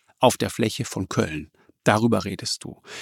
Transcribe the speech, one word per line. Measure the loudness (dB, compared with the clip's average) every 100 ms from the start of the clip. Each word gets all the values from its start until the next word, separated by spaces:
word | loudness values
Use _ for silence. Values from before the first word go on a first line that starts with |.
| _ 2
auf | 4 4
der | -2
Fläche | 0 -2 -2
von | -6 -6 -4
Köln. | -2 -2 -2 -10 _ _ _
Darüber | 2 4 4 2 -2
redest | -6 -6 -6
du. | -8 -16 -16 -14